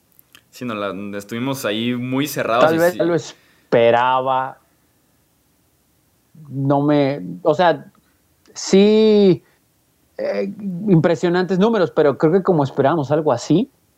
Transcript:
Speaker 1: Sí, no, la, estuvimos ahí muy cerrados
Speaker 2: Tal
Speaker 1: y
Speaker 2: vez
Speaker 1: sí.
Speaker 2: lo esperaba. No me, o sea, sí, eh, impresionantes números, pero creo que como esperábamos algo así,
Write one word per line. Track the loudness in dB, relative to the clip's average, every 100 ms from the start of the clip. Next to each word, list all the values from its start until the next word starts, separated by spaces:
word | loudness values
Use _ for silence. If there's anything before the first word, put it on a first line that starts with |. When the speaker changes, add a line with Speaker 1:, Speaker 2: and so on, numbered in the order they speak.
| _ _ _ _ _
Speaker 1:
Sí, | -14
no, | -10
la, | -6 -6 -8 -10 -12
estuvimos | -10 -8 -6 -6 -4
ahí | -4 -4 -4
muy | -4 -4 -4
cerrados | -4 -2 2 2
Speaker 2:
Tal | 2
Speaker 1:
y |
Speaker 2:
vez | 0
Speaker 1:
sí. | 0
Speaker 2:
lo | -2 -2
esperaba. | -4 -18 _ _ 0 2 4 4 2 0 -2 -4 -4 -12 _ _ _ _ _ _ _ _ _ _ _ _ _ _ _ _ _ -20 -14
No | -6 -2 0
me, | 2 2 0 -4 -10 -6
o | -2 2
sea, | 2 0 -6 _ _ _ _ _ _
sí, | -14 0 4 6 4 4 4 4 2 _ _ _ _ _ _ _ -10
eh, | -6 -6 -6 -8 -10 -6 2
impresionantes | 2 2 0 0 -2 -2 0
números, | 2 2 -2
pero | 0 0 2
creo | 2
que | 2
como | 2 0
esperábamos | 0 0 0 0 -2
algo | -2 0
así, | -2 0 0 -2 _ _